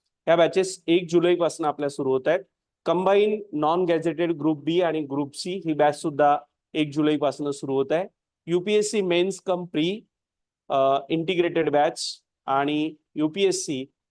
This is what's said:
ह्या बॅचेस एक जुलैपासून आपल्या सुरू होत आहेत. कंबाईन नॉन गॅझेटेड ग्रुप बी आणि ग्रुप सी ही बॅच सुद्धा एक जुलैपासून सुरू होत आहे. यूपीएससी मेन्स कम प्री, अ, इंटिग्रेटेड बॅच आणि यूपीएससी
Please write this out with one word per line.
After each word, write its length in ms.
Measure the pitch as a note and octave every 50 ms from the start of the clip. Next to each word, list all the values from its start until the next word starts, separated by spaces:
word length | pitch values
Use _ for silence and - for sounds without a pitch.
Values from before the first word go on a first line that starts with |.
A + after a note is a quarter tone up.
| _ _ _ _ -
ह्या 100 | - E3
बॅचेस 460 | E3+ E3+ D#3+ E3+ F#3+ F#3 F#3 - - -
एक 200 | - E3 F3+ F3+ D#3+
जुलैपासून 560 | E3+ F3 E3 F3 F3+ E3+ E3+ D#3 - - E3
आपल्या 220 | D3+ C#3 - D3 C#3+
सुरू 240 | C#3 - C#3 C3 C3
होत 100 | C3 C3
आहेत. 140 | C#3+ D#3+ F#3+ G3 _ _ _ _ _ _ _ -
कंबाईन 580 | - E3 F3 F#3 F#3+ G3 G3+ G#3 G#3+ G#3+ G#3+ - - -
नॉन 320 | D3+ D3+ D3+ E3 F3+ F#3
गॅझेटेड 480 | E3+ E3+ D#3+ D3+ E3+ D#3 D3 F3 E3 E3+
ग्रुप 320 | D3 C#3+ D#3 D#3 C#3+ C3+
बी 160 | D3+ E3 F3+
आणि 200 | F3+ E3 D#3 D#3+
ग्रुप 360 | D3+ C3+ C3+ C#3 D3 C3+ -
सी 240 | - - F3+ F3+ G3 E3
ही 80 | E3 D#3
बॅच 280 | C#3+ D3 D3 C#3+ D3
सुद्धा 380 | - E3 C#3+ C3+ D3 C#3+ C#3+ D3 - _ _ _ _ _ -
एक 160 | D#3+ D3+ D3 C3+
जुलैपासून 560 | D3+ D3+ D3+ D3+ D3 D3 C#3+ C3 - D3+ C#3+
सुरू 240 | C#3 C#3 - C#3 C3+
होत 120 | C3+ C3+ C3+
आहे. 180 | D3+ E3 F#3+ A3+ _ _ _ _ _ _ -
यूपीएससी 540 | - E3+ F3+ F3+ G3+ G#3 G#3+ G3+ G#3 - G#3+
मेन्स 400 | G3 F3+ E3+ F3 F3+ F#3+ F#3+ -
कम 240 | - - F3+ F3+ F3+
प्री, 360 | F3 - D#3 D#3 F3 G3 A3 - _ _ _ _ _ _ _ _ _ _ _ _ -
अ, 300 | C#3+ C#3 C3+ C3+ C#3 C#3 C#3+ -
इंटिग्रेटेड 640 | D#3+ D#3+ E3 D#3 F#3+ E3+ F3 E3+ E3+ E3 D#3+ D3
बॅच 500 | C#3 D3 D3 E3 E3 - - - - - _ _ _ _ -
आणि 480 | - C3+ C3+ C#3+ D3 D3+ D3+ D3+ D#3 D#3 _ _ _ -
यूपीएससी 720 | D3+ D3+ D#3 D3+ G3 G3 F#3+ F3+ F#3 - - D3+ C3 C3 C3+ _ _ _ _